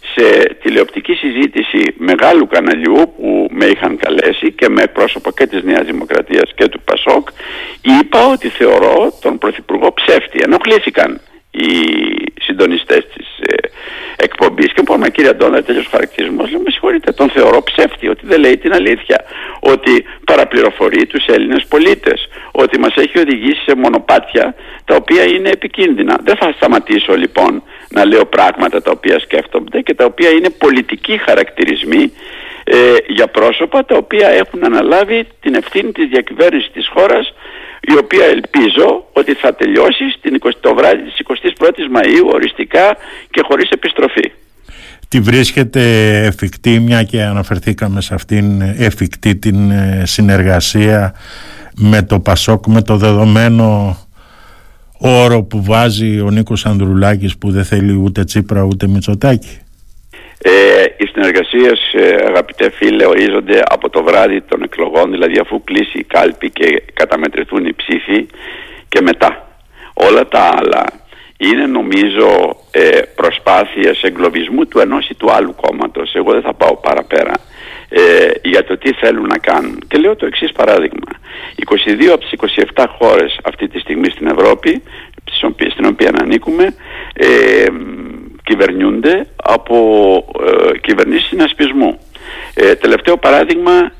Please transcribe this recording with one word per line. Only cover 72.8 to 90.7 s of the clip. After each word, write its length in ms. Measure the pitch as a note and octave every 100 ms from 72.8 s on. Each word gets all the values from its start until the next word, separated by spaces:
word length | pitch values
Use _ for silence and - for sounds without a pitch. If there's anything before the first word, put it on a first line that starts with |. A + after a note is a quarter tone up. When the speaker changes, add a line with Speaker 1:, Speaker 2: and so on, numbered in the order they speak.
| D#2+ - - -
Speaker 1:
προσπάθειες 840 | E2+ - G2 F#2 G#2 - F#2+ -
εγκλωβισμού 640 | G2 F2 F2 D#2+ E2 B2 D#3+
του 120 | A#2
ενός 300 | - C#3 C#3+
ή 60 | -
του 160 | -
άλλου 240 | - - -
κόμματος. 600 | - - - - - F2+
Εγώ 160 | -
δεν 100 | G#2+
θα 120 | -
πάω 220 | - E2 -
παραπέρα, 580 | - C#2+ - - - - - - - - -
ε, 120 | F2 F2 F2 E2+ -
για 200 | F2 F2
το 140 | - F#2
τι 160 | C3+
θέλουν 340 | B2+ A2+ A2+ G#2+
να 100 | -
κάνουν. 460 | - - - - -
Και 100 | -
λέω 180 | F#3+ A3
το 100 | -
εξής 260 | - D#3
παράδειγμα. 600 | - A2 G#2 D#2 - - - - - - -
Είκοσι 400 | - G2+ G#2+ G#2
δύο 180 | E3
από 80 | E3
τις 100 | -
είκοσι 300 | - G#2 -
εφτά 340 | - - B2 -
χώρες 380 | A2+ - D#2 -
αυτή 240 | - - -
τη 120 | E2+
στιγμή 300 | - D#2 F2
στην 180 | - D#2
Ευρώπη, 540 | D2+ G2+ A2+ E3+ F#3 - - - - -
στις 180 | -
οποίες, 280 | - - -
στην 140 | - -
οποία 260 | G#2 - -
ανήκουμε, 540 | - A#2 - D#4+ F#3 - - - -
ε, 520 | - A#2 A#2+ A2+ - G#2+ - - - - - - -
κυβερνιούνται 840 | - A2 F#2+ F2+ - - - F#3 C#4+ -
από, 420 | - A2+ - A#2+ A2+ G#2+ G2+ F#2 - - - - -